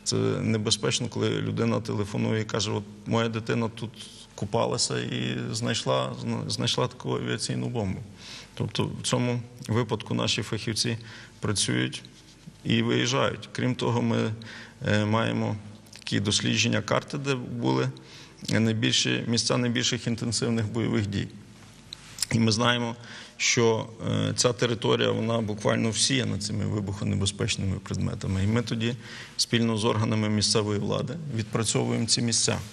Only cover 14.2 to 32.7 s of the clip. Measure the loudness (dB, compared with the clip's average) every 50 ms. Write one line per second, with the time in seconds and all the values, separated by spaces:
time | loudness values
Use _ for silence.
14.2 | 2 0 -2 -4 -10 -14 -14 -14 -16 -16 -14 -4 0 2 2 4 4 4 2 2
15.2 | 2 2 0 0 0 -2 -2 -4 -8 -14 -18 -18 -20 -18 -18 -14 -6 -2 -2 0
16.2 | 0 2 0 2 2 2 2 2 2 2 2 0 2 2 0 0 0 -2 -8 -6
17.2 | -2 -2 -2 -2 -4 -8 -6 -2 0 2 2 2 2 0 -4 -8 -16 -18 -18 -18
18.2 | -18 -20 -18 -12 -4 0 2 4 4 4 2 2 2 2 2 2 2 2 0 0
19.2 | 0 0 0 0 2 2 2 2 2 0 0 0 0 0 0 0 -2 -2 -2 -2
20.2 | -2 -2 -2 0 0 0 2 0 0 -2 -2 0 0 2 2 2 0 0 0 -2
21.2 | -4 -4 -8 -16 -18 -18 -20 -20 -20 -20 -20 -20 -18 -18 -18 -18 -16 -18 -6 -6
22.2 | -2 2 4 4 4 4 4 4 4 2 2 2 0 -4 -6 -8 -14 -16 -14 -16
23.2 | -16 -18 -6 -2 0 2 4 6 6 6 4 2 -2 -6 -10 -6 -2 0 0 2
24.2 | 2 0 2 4 4 2 4 4 2 2 2 0 2 2 2 4 4 2 2 2
25.2 | 0 2 2 0 0 -2 -4 0 2 2 2 4 2 2 2 2 2 4 4 2
26.2 | 2 0 -2 -2 -2 -2 -2 -2 0 0 0 0 -2 -2 -4 -2 0 0 2 2
27.2 | 2 0 0 0 0 0 0 0 0 -2 -2 -2 -4 -6 -2 -2 -2 -2 -2 -2
28.2 | -2 0 0 2 2 4 4 2 2 0 -2 0 0 0 -2 -4 -10 -14 -14 -14
29.2 | -14 -10 -4 -4 0 2 4 4 4 4 2 2 2 2 4 4 2 2 2 2
30.2 | 2 2 2 2 2 4 4 4 4 4 0 0 0 0 0 0 0 -4 -6 -8
31.2 | -8 -4 -4 -4 -4 0 0 0 0 2 2 2 2 2 0 0 2 2 2 2
32.2 | 2 2 2 2 2 2 0 -2 -4 -8